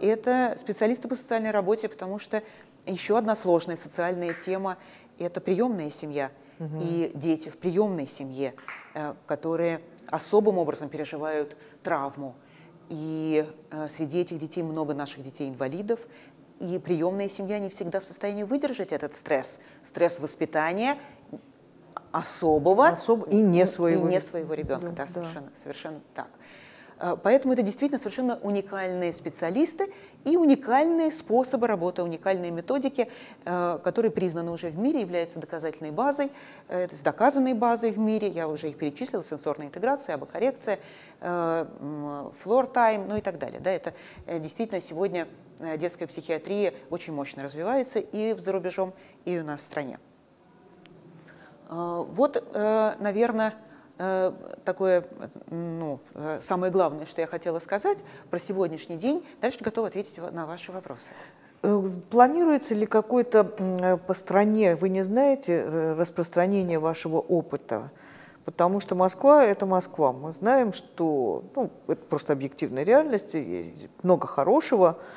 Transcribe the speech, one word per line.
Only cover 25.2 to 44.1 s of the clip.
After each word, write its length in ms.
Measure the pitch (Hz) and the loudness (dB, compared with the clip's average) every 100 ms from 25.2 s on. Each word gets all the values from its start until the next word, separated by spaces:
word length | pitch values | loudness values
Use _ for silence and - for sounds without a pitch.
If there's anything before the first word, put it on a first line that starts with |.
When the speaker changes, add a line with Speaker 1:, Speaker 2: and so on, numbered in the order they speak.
Speaker 2:
да. 200 | 165 165 139 | -8 -10 -14
Speaker 1:
совершенно 460 | - - 143 160 151 - | -16 -14 -12 -12 -14 -14
так. 140 | - - - - - - - - - | -14 -14 -16 -20 -20 -20 -20 -20 -6
Э, 160 | 175 170 | -4 0
поэтому 340 | 202 262 262 | 6 6 6
это 80 | 254 | 2
действительно 360 | 202 202 285 277 | 2 0 0 0
совершенно 400 | 214 233 254 233 | -4 -4 -2 -2
уникальные 680 | 202 202 196 196 185 180 175 | -2 -2 -4 -4 -4 -2 -2
специалисты 800 | 165 165 - 165 202 320 - 392 - - - | -4 -8 -6 -2 0 0 0 -6 -6 -20 -8
и 120 | - 339 | 0 4
уникальные 720 | 311 269 - 254 320 330 320 | 6 4 4 4 4 4 0
способы 560 | 302 - 226 254 262 233 | -2 0 2 2 2 0
работы, 360 | 202 175 180 | 0 -2 -2
уникальные 480 | 175 160 190 190 175 | -4 -2 -2 -2 -2
методики, 560 | 170 175 269 262 269 226 - - - | -4 -2 0 0 -2 -4 -6 -20 -12
э, 340 | - 180 175 165 | -4 0 0 0
которые 300 | 180 175 226 | -2 2 2
признаны 400 | - 185 165 170 | 2 -2 -2 -6
уже 160 | 170 175 | -6 -6
в 100 | 156 | -2
мире, 220 | 247 320 | 0 0
являются 400 | 190 175 170 170 | 0 -2 -2 -6
доказательной 500 | 160 165 156 151 156 | -10 -6 -6 -6 -6
базой, 400 | 151 269 285 - - - - - | 0 0 2 -2 -4 -20 -20 -8
э, 180 | 180 180 | -4 -4
с 80 | 151 | -2
доказанной 540 | 156 147 240 277 262 | -2 4 4 6 2
базой 360 | 240 233 233 226 | 2 2 2 2
в 80 | 202 | 2
мире. 300 | 214 214 208 | 2 2 0
Я 180 | 165 160 | -2 -4
уже 220 | 151 156 | -4 -6
их 80 | 135 | -4
перечислила: 480 | 151 143 254 208 | -4 -4 -4 -4
сенсорная 420 | 160 147 - 143 143 | -6 -6 -4 -4 -6
интеграция, 480 | 180 226 277 233 | -4 -2 0 -2
абокоррекция, 640 | 151 147 175 240 262 - 196 - - - - | -6 -6 -2 -2 -2 -4 -4 -6 -20 -20 -12
э, 460 | 180 175 165 165 156 - | -6 -2 0 0 -2 -8
м, 520 | 143 151 147 143 - - | -10 -8 -8 -8 -12 -10
floor 280 | 185 247 262 | 0 2 2
time, 340 | 254 226 214 190 | 4 4 4 -2
ну 80 | 214 | -4
и 40 | |
так 180 | 208 165 | -4 -6
далее. 200 | 127 117 | -6 -4
Да, 100 | 180 | -2
это, 220 | 185 - - - | -2 -4 -10 -16